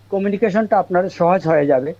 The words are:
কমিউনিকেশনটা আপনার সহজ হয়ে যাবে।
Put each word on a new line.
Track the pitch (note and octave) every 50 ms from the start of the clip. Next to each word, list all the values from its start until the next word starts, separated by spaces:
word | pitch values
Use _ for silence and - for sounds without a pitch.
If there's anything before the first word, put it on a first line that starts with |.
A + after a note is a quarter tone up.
| _ -
কমিউনিকেশনটা | - G3 G3 G3+ G3+ G3 A#3 G#3+ F3+ G#3+ A3 G#3 A3 G3
আপনার | F3 - F#3 F3 F#3+ F#3
সহজ | - - F3 E3+ F#3 F#3+ - D#3+
হয়ে | E3 D3+ C#3+ C#3+
যাবে। | C#3+ B2+ C3+ D3+ F3+